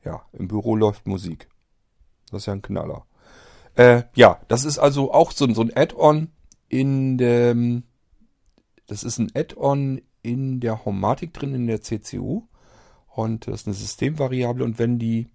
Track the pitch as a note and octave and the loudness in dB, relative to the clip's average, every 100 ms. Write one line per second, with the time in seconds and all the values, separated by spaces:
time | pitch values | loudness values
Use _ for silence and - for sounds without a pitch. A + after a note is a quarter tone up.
0 | - E2 - - F#2+ G#2 A2+ A2 G#2+ G#2 | -12 -14 -16 -12 -6 -4 -2 2 2 0
1 | - F#2+ F2 D#2+ - _ _ _ _ _ | -8 -8 -8 -14 -18 _ _ _ _ _
2 | _ _ _ F#2+ - G2 - G2 D#2 - | _ _ _ -12 -8 -8 -6 -8 -8 -12
3 | - _ _ - - - - - B2 A#2+ | -14 _ _ -20 -20 -20 -8 6 8 8
4 | A#2 - A2 E2+ - A#2 D3 C#3 C#3+ C#3 | 2 8 8 8 -2 -2 -2 2 2 2
5 | C3+ D3 E3 - C3+ A2 A2+ B2 D#3+ - | 0 2 2 2 0 2 0 0 -2 4
6 | D3+ D3+ D#3+ _ _ _ _ B2+ C#3 C3+ | 4 4 -4 _ _ _ _ -2 0 0
7 | C3 B2+ A#2+ A#2+ A#2+ A#2+ A#2+ A#2+ A#2+ _ | 0 2 2 4 2 2 0 -2 -6 _
8 | _ _ _ _ _ _ _ _ _ G2+ | _ _ _ _ _ _ _ _ _ -10
9 | B2 A2+ A2 C3+ E3 - C#3 C#3 C#3 C3+ | -8 -4 -4 -4 -6 -4 -2 0 -2 -6
10 | _ _ A#2 B2 C3+ C3 A#2+ A2 - G2 | _ _ -8 -6 -4 -4 -4 -4 -6 -2
11 | G2 B2 E3 - C#3 C3 A#2+ G#2+ - A2 | -2 -2 -6 -10 -8 -4 -4 -4 -6 -10
12 | - G2 G2 F#3 - _ _ _ _ _ | -8 -10 -6 -8 -8 _ _ _ _ _
13 | _ - A2 A2+ - G#2 - G2 G#2 - | _ -6 -6 -6 -8 -10 -8 -8 -10 -6
14 | C3+ D#3 C3 B2+ A#2+ B2+ B2 A2 A#2 A#2+ | -6 -2 -4 -2 -4 -2 -4 -2 -2 0
15 | A2+ A2+ A#2 | -2 -4 -6